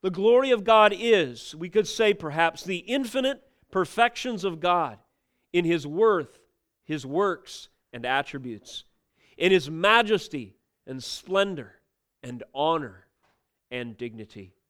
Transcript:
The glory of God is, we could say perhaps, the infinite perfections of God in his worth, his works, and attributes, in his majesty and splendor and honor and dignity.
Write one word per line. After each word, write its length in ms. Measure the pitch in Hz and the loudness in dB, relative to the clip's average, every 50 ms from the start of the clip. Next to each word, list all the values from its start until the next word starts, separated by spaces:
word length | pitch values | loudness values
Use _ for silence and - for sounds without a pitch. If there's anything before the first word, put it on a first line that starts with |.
The 100 | - 190 | -4 -4
glory 400 | 180 180 196 226 240 247 269 269 | -4 2 4 6 6 6 6 4
of 140 | 247 220 190 | 2 0 4
God 280 | 220 226 220 214 208 202 | 6 8 8 8 6 4
is, 600 | 180 226 233 226 196 160 131 120 110 - - - | 2 2 4 4 4 4 0 -4 -12 -16 -18 -14
we 140 | 156 175 180 | -12 -12 -2
could 180 | 165 214 196 | 0 0 0
say 260 | - - - 226 208 202 | 0 -2 0 2 2 2
perhaps, 480 | 202 170 151 143 165 170 165 160 - | 0 -4 -6 0 2 2 2 0 -4
the 180 | - 180 196 180 | -8 -6 -8 -6
infinite 600 | - 208 240 277 269 220 214 269 254 262 277 262 _ _ _ _ _ _ | -4 -4 -4 -4 -4 -4 -4 -2 -2 -2 -4 -6 _ _ _ _ _ _
perfections 720 | - 190 180 - - - 233 240 240 - - 254 233 196 170 | -2 -2 -2 -2 0 0 0 0 0 -6 -8 -8 -8 -6 -6
of 160 | 196 170 160 | -6 -6 -2
God 400 | 156 180 180 175 160 131 107 - _ _ _ _ _ _ _ _ _ _ | 0 0 0 0 0 -4 -8 -14 _ _ _ _ _ _ _ _ _ _
in 140 | - 175 175 | -2 0 0
his 220 | 165 170 165 139 | 2 0 0 -2
worth, 500 | 143 151 180 220 226 208 175 143 - _ _ _ _ _ _ _ _ _ _ _ | -6 -2 2 2 4 4 2 -2 -8 _ _ _ _ _ _ _ _ _ _ _
his 240 | - 151 151 131 | -8 -8 -8 -8
works, 600 | 131 143 170 202 196 175 - _ - - - - _ _ _ _ _ | -4 -2 0 0 0 -2 -4 _ -20 -20 -20 -20 _ _ _ _ _
and 140 | - 120 113 | -16 -10 -4
attributes, 760 | 123 131 139 143 - - 139 127 123 110 101 _ - - - - _ _ _ _ _ _ _ _ _ _ | -2 -2 -2 -2 -4 -10 -12 -12 -12 -14 -14 _ -18 -18 -18 -18 _ _ _ _ _ _ _ _ _ _
in 160 | - 165 190 | -2 2 4
his 160 | 190 180 135 | 4 2 2
majesty 880 | 143 160 160 180 202 220 233 233 208 214 180 - - - 143 117 92 _ _ _ _ _ _ _ | -2 -6 0 2 4 4 4 4 2 0 -2 -2 -6 -10 -12 -12 -12 _ _ _ _ _ _ _
and 180 | - 131 131 120 | -14 -14 -12 -12
splendor 800 | - - - - - 185 190 196 202 185 147 120 98 _ _ _ _ _ _ _ _ _ _ | -12 -14 -14 -10 -2 0 0 0 0 -2 -10 -12 -16 _ _ _ _ _ _ _ _ _ _
and 220 | - 123 123 120 - _ _ | -16 -14 -14 -14 -14 _ _
honor 540 | 135 147 160 165 160 143 113 92 90 _ _ _ _ _ _ _ _ _ _ _ _ _ _ | -2 0 0 0 -2 -4 -8 -14 -20 _ _ _ _ _ _ _ _ _ _ _ _ _ _
and 260 | 123 123 123 120 110 | -10 -10 -10 -10 -12
dignity. 560 | _ 120 120 110 113 107 _ - 104 98 90 _ _ _ | _ -12 -12 -12 -14 -18 _ -18 -20 -20 -20 _ _ _